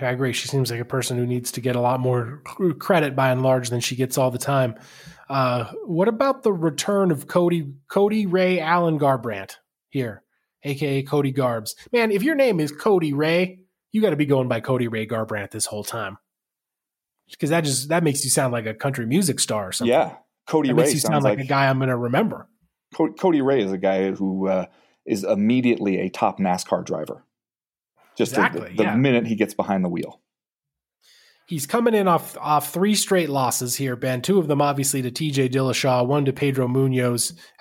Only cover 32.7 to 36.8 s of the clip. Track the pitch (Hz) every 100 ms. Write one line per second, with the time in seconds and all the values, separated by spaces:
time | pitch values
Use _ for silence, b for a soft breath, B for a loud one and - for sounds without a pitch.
32.7 | 175 196 202 - 190 156 139 127 - 123
33.7 | - 135 120 131 127 123 196 151 143 143
34.7 | 139 135 139 123 123 156 135 131 131 135
35.7 | 123 139 127 123 147 135 131 143 131 123
36.7 | 131